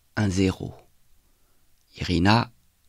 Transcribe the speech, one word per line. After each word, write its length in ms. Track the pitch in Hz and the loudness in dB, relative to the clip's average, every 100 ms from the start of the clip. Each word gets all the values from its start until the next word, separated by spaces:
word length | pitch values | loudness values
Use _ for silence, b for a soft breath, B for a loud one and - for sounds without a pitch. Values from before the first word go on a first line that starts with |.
| _ - | _ -4
un 120 | 104 | -2
zéro. 460 | 92 95 - - - - _ _ _ _ _ _ _ _ _ _ - | 0 0 -2 -10 -14 -20 _ _ _ _ _ _ _ _ _ _ -10
Irina, 520 | - 85 95 113 - _ _ _ | -2 2 4 2 0 _ _ _